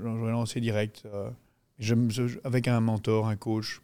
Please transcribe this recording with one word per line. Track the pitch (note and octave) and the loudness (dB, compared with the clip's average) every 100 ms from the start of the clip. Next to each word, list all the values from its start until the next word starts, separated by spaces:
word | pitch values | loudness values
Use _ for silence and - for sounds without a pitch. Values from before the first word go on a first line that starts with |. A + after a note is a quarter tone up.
j'aurais | A2+ A2+ A2+ | -4 -4 -2
lancé | A#2 A2+ B2 | -2 -2 -2
direct, | A2+ G#2+ G#2+ - G#2+ | 0 0 0 -4 -10
euh, | G2+ G#2 A#2 _ _ _ - | -8 -8 -10 _ _ _ -6
je | A2 A#2 | 2 4
me, | A#2+ | 4
je, | G#2+ A#2+ A#2+ C3+ | 2 -2 -2 -2
avec | B2+ A#2+ | 0 2
un | A#2 | 2
mentor, | A2+ G#2+ A2 A2 A2 | 2 0 2 2 2
un | G2+ | -2
coach | A2+ A2 G#2+ - | -2 -2 -2 -8